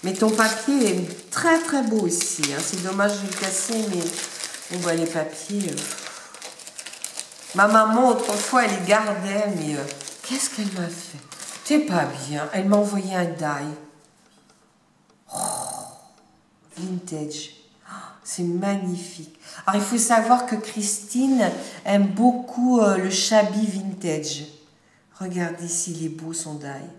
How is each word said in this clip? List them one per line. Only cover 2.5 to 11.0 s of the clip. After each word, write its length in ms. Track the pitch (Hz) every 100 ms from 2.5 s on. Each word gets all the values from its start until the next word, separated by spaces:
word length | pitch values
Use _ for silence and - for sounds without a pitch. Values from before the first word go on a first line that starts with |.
hein. 60 | 139
C'est 200 | 165 185
dommage 300 | 180 196 202 202
de 60 | 196
le 60 |
casser, 520 | 185 196 190 - 226 214
mais 120 | 180 170 - - - - - -
on 40 | 180
voit 140 | 175
les 120 | 165 165
papiers, 640 | 165 151 - - 202 180
euh. 60 | 147 - - - - - - - - - - - - - - - - -
Ma 120 | 185 208
maman, 420 | 220 220 226 254
autrefois, 560 | 226 - 208 - 254
elle 160 | 226 196
les 60 | 180
gardait, 600 | 214 214 185 196 202 208 185
mais, 200 | 151 147
euh, 80 | 135 - - -
qu'est-ce 280 | - 262 -
qu'elle 220 | - 202
m'a 160 | 185 170
fait ? 300 | 170